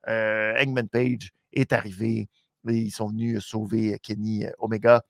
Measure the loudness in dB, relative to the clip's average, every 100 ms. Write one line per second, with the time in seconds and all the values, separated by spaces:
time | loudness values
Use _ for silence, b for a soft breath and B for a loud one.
0 | -2 0 0 0 0 -2 -2 -4 -2 0
1 | 0 -2 -8 _ _ -2 0 0 -2 -6
2 | -4 -2 -6 _ _ _ -2 0 0 -4
3 | -6 -4 -2 -4 -4 -6 -2 0 0 -2
4 | -6 -6 -2 -2 -4 -6 -4 4 8 8